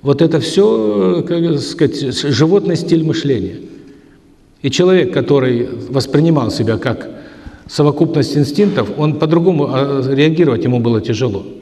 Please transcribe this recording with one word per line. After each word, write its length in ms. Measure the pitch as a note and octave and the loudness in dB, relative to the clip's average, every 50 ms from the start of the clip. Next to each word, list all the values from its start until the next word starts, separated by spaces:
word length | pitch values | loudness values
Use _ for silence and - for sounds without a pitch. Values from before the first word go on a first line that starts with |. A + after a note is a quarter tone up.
Вот 200 | - C#3 C3+ - | 2 0 2 2
это 180 | E3 D#3+ D#3+ D3+ | 2 2 2 0
все, 800 | - - - F#3+ G3+ G#3+ A3+ A3+ G#3+ G#3+ G#3 G3+ F#3+ F#3 F3+ E3 - - | -2 0 2 2 2 4 2 2 0 0 0 2 2 2 0 0 -2 -2
как 320 | E3+ E3+ E3+ E3+ D3+ C#3 | -2 -2 0 0 0 -2
сказать, 360 | B2+ - - - D#3 B2+ A2+ - | -4 -6 -2 0 0 0 0 -2
с-, 300 | C#3 B2+ A#2+ - - C#3+ | -6 -4 -4 -4 -2 -2
животный 440 | C3+ G#2 D#3 D#3+ F#3+ G3+ - F3 E3+ | 0 2 2 2 2 2 0 0 -4
стиль 280 | D#3+ - - E3 D#3+ D#3 | -4 0 0 0 0 2
мышления. 520 | D#3+ D#3 - - D3 C3 G#2+ F#2 F2 E2+ - - - - - - - - - _ _ - _ _ _ _ _ _ _ _ _ | 0 -2 -2 -2 -2 -2 -2 -2 -6 -10 -12 -16 -18 -20 -20 -20 -20 -20 -20 _ _ -20 _ _ _ _ _ _ _ _ _
И 80 | - C#3 | -6 -4
человек, 420 | - - F3+ F#3 F#3 F3+ D3+ B2 | 0 2 2 4 4 4 2 2
который 560 | - C#3+ B2+ - C#3+ C#3 B2+ B2+ A#2+ A#2 A#2+ - - A2 - - | 0 -2 0 2 2 2 2 0 0 -2 -2 -4 -6 -12 -10 -4
воспринимал 600 | C3+ C3+ B2+ - - C#3+ D#3 E3 D#3+ C#3+ A#2+ G#2+ | -4 -4 -4 0 0 2 2 4 2 2 0 -2
себя 280 | - - A2+ A2+ A2 A2+ | -2 -2 -2 -2 -2 -2
как 320 | - - A2+ - - - - - - - - - - - - - - - | -2 -4 -6 -6 -8 -16 -16 -18 -20 -20 -20 -20 -20 -20 -20 -20 -20 -10
совокупность 680 | - - D3 D3 C#3+ - E3 D#3 - D3+ C3 - - | -2 2 2 2 4 2 0 0 2 0 -2 0 0
инстинктов, 520 | D3 C#3+ - - - G#3 G3 - C3+ G#2+ - - C#3+ | 0 0 0 2 0 0 2 2 -2 -4 -4 -4 -2
он 200 | D3+ D#3 C#3+ - | -2 -2 0 0
по-другому, 500 | D#3+ D#3 E3 E3+ E3+ F#3+ F3+ D3+ C#3+ - | 2 2 2 4 2 2 2 2 -2 -2
а, 320 | C#3 C3 C#3 C#3 C#3 C3+ B2+ C3 | 0 -2 -2 0 -2 -2 -2 0
реагировать 520 | C3+ C3+ D3+ D#3 D#3+ D#3 D3+ C#3+ A#2+ A2+ A2+ | 2 2 2 2 4 2 2 2 2 0 0
ему 160 | B2 B2 A#2+ | 0 0 0
было 200 | A2+ A#2 A#2 G#2+ | 2 2 0 0
тяжело. 440 | G2+ A#2 A#2 G#2 C3 A#2+ G2 G2 - - - - | 0 -2 -2 -2 -2 -2 -4 -6 -10 -12 -18 -20